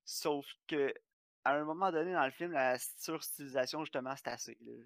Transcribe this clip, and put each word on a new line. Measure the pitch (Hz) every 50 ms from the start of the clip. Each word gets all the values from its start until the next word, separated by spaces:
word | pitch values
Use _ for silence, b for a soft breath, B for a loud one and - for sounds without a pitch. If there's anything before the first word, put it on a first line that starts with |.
| -
sauf | - - - - 160 147 143 135 - - _ _
que | - 165 147 139 131 - - _ _ _ _ _ _ _ _ -
à | 131 143
un | 147 151
moment | 156 160 175 196 190
donné | 165 156 160 185 180
dans | 165 135
le | 131
film, | - - 170 175 165
la | 139 131 127 123 123
surstylisation, | - - - - - - 160 156 - - - - 147 135 127 135 127 - - 151 156
justement, | - - 139 127 131 135
c'est | 139 - -
assez, | 120 - - - 113 113
là. | 117 117 117 120 117